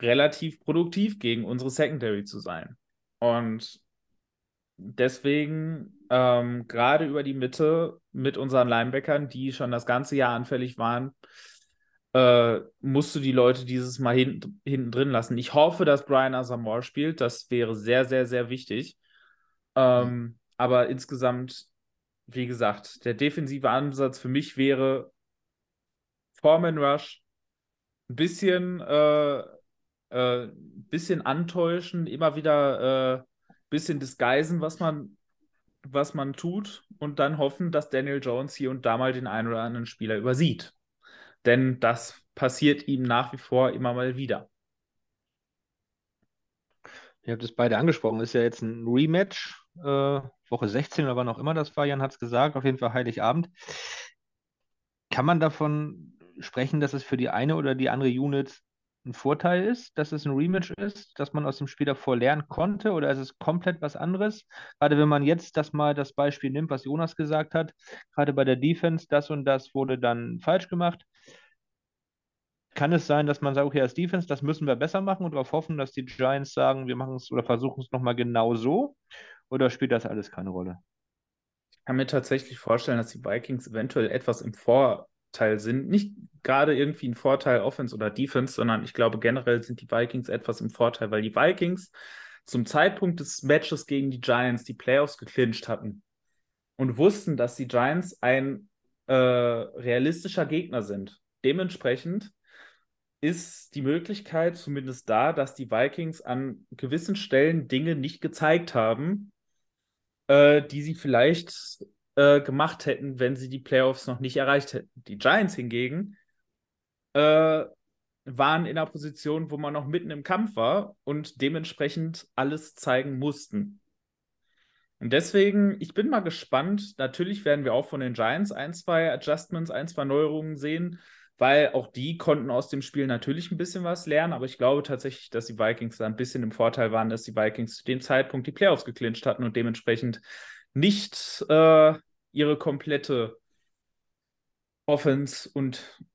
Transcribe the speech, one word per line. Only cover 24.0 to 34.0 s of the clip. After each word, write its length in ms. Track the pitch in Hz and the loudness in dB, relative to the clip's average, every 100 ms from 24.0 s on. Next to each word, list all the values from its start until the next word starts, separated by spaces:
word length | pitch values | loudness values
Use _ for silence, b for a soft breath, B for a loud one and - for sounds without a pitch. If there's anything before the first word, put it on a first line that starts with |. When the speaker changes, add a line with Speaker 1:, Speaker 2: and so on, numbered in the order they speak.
| 131 127 | -2 -2
Speaker 1:
für 100 | 127 | -4
mich 280 | 135 - 135 | -4 -4 0
wäre 560 | 135 131 135 131 - _ _ _ _ _ _ _ _ _ _ _ _ | 2 4 2 0 -6 _ _ _ _ _ _ _ _ _ _ _ _
Foreman 440 | - 151 165 170 151 | 2 6 6 4 2
Rush, 440 | 143 147 - - _ _ _ _ _ _ _ _ - | 2 2 -2 -18 _ _ _ _ _ _ _ _ -12
ein 80 | 123 | -2
bisschen, 640 | 170 175 196 180 180 180 | 0 2 2 2 0 -6
äh, 600 | - 147 151 151 147 135 - - _ _ _ _ _ | 0 4 6 6 4 0 -6 -16 _ _ _ _ _
äh, 380 | 123 127 123 113 | 0 0 0 -4
bisschen 680 | - - - - 165 170 170 | -14 -20 -20 -6 -6 -2 -2
antäuschen, 840 | - 147 170 175 170 175 175 175 165 | 0 -2 -2 0 0 0 -4 -6 -6
immer 260 | 151 160 | 0 0
wieder, 840 | 151 156 147 139 117 127 131 131 127 | 2 2 4 4 2 2 2 2 -2
äh, 20 | - _ b b _ | -6 _ b b _
bisschen 300 | 151 170 143 | -4 -2 -4